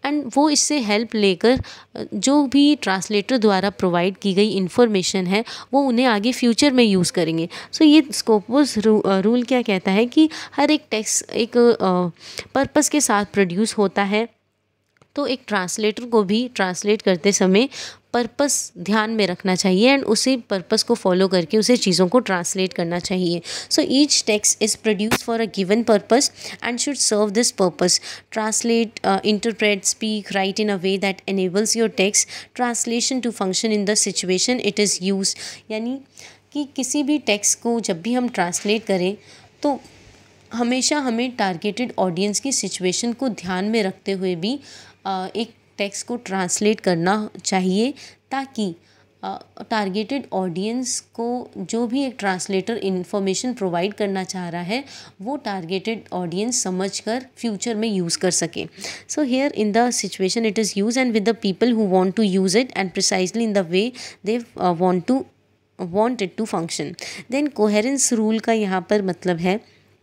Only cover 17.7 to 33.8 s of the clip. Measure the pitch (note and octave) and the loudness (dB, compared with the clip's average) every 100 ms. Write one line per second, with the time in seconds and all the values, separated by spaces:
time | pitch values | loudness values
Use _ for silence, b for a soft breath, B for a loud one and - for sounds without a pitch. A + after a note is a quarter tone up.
17.7 | B B B _ A#3+ A#3+ - C#4+ - - | B B B _ -2 -2 0 0 0 -4
18.7 | F3+ F3 A3 G#3+ A3 F#3+ F3+ F#3+ F3+ G3 | -8 0 0 2 0 0 0 -2 0 2
19.7 | F#3 A#3+ C#4 - G#3+ B3+ C4 - G3 - | 4 6 4 2 0 2 0 -2 -6 0
20.7 | A3 - A#3 G3 F3+ F#3+ F#3 E3 A3 G#3+ | 0 2 0 2 4 4 2 2 2 4
21.7 | B3 G3 E3+ F3+ B3 A#3+ F3+ E3+ F#3+ F#3 | 4 4 2 4 2 2 -2 -2 -4 -4
22.7 | - E3+ F3 - F#3 F3 E3+ B B B | -2 -4 -4 -4 -2 0 -2 B B B
23.7 | - - C4 D4 - - G#3 - - G#3+ | 0 2 2 2 2 0 0 0 0 -2
24.7 | - A3 G3 G#3+ A#3+ - A3+ A3 F#3+ F3+ | -2 -2 0 0 -2 -2 -2 -2 -2 0
25.7 | A3 A#3 G#3 - A#3+ C#4+ B B B - | 2 4 2 4 2 2 B B B -6
26.7 | A#3+ - C4+ - G#3 G#3+ G3+ A#3+ - F#3 | -4 -4 -2 0 2 2 2 0 0 0
27.7 | - F3+ - B B - A3 G#3+ G#3+ A#3 | 2 0 0 B B -10 -6 -4 -2 0
28.7 | A#3 A3 - F#3+ F#3+ G#3+ G#3 A#3 G#3 G#3+ | 2 0 -2 0 0 0 0 -2 0 0
29.7 | G3+ - - A3 G#3+ F#3+ G3 F#3+ G3 G#3+ | 0 -2 -4 -4 -4 -4 -2 -2 0 -2
30.7 | G3 F#3+ G3 G3 F#3 - G3 F#3 F#3+ A3 | 0 -2 0 -2 -4 -4 -2 0 0 0
31.7 | A3+ A3 - F#3+ G3+ - B B - B3 | 0 0 0 0 0 -2 B B -4 -4
32.7 | A#3 A#3+ A#3 - C4 A#3 - F#3+ F#3 A3 | -2 -2 -2 -2 -2 -4 -2 -2 -2 0
33.7 | G#3+ | 0